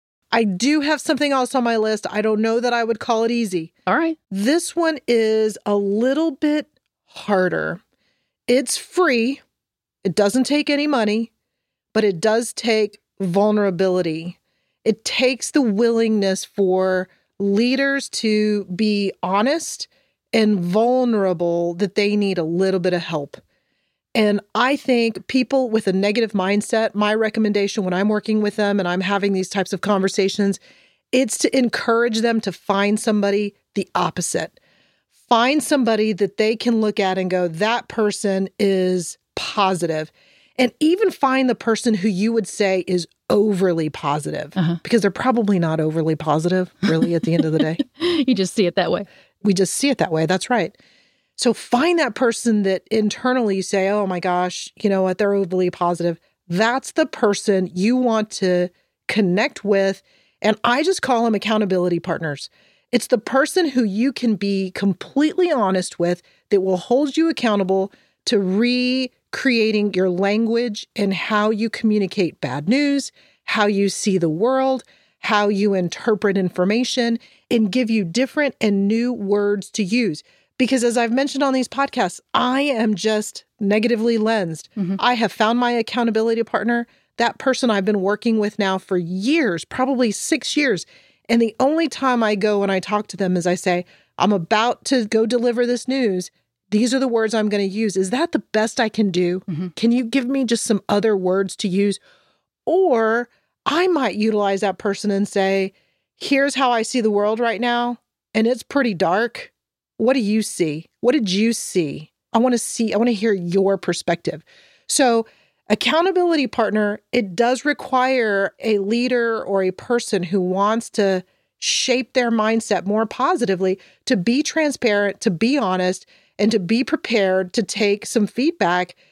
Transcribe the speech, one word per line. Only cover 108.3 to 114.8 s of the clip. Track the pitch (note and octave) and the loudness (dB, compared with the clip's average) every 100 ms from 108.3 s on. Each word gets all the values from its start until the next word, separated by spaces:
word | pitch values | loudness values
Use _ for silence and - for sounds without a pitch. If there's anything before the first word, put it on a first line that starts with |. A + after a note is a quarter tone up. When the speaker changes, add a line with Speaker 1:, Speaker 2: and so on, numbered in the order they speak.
Speaker 1:
and | A3+ A3 | 0 0
it's | B3 | 0
pretty | - C#4+ B3 | -2 0 0
dark. | E3+ F3 F#3+ A#3 - - _ _ _ _ - | 0 0 2 -2 -6 -18 _ _ _ _ -2
What | A3+ | 0
do | C#4 | 2
you | G3+ G#3+ | 2 0
see? | G#3 - D#3+ D3+ - _ | -2 -2 -2 -4 -12 _
What | A#3 | 0
did | D4+ G3+ | 2 0
you | F#3+ A3+ | 0 0
see? | A3+ - F#3 D3+ D3 D#3 _ _ | 0 -2 -2 -2 -6 -14 _ _
I | A3 | 0
wanna | B3+ A#3+ | 2 0
see, | - - A3+ | -4 -4 -2
I | G3+ | 0
wanna | B3 | 0
hear | G#3+ A3 | 0 0
your | G3 F3 F#3+ G3 F#3+ | -2 0 0 2 0
perspective." | - E3+ - E3+ - - _ - _ _ | -2 -4 -4 -4 -4 -8 _ -20 _ _